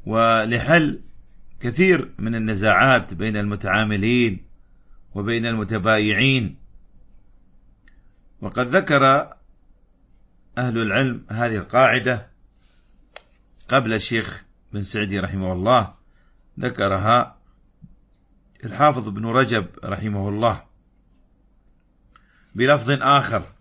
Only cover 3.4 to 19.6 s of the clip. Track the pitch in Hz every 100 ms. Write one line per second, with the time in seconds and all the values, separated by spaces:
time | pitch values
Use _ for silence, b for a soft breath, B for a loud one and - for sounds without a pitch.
3.4 | 101 101 98 101 110 104 107 120 117 95
4.4 | - - - - _ - - 101 104 117
5.4 | 117 113 98 107 101 110 107 101 135 131
6.4 | 101 - - - - - - - - _
7.4 | _ _ _ _ _ - - _ _ _
8.4 | 101 120 123 170 190 143 135 139 - -
9.4 | _ _ _ _ _ _ _ _ _ _
10.4 | _ - 123 113 110 107 131 117 - 107
11.4 | 120 107 90 120 131 123 117 110 - _
12.4 | _ _ _ _ _ _ _ - _ _
13.4 | _ _ - 131 113 110 - 113 107 -
14.4 | _ _ _ 104 95 107 104 98 92 98
15.4 | 92 92 101 127 95 - _ _ _ _
16.4 | _ - 123 123 98 95 107 120 - _
17.4 | _ _ _ _ - - _ _ _ _
18.4 | _ _ 113 98 151 127 107 101 113 120
19.4 | 123 113